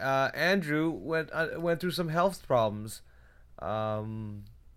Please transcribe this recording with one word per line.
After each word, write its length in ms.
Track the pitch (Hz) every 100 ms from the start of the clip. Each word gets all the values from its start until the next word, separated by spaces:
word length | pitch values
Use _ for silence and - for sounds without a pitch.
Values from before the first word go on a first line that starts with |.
uh, 280 | 131 135 135
Andrew 560 | - 165 196 151 151 160
went, 400 | 143 107 160 156
uh, 140 | 156 160 160
went 240 | 170 170
through 100 | 180
some 160 | 170 170
health 380 | 160 190 180 -
problems. 540 | 127 110 104 110 - - - - - - -
Um, 840 | 87 107 110 107 107 110 107 104 104 - -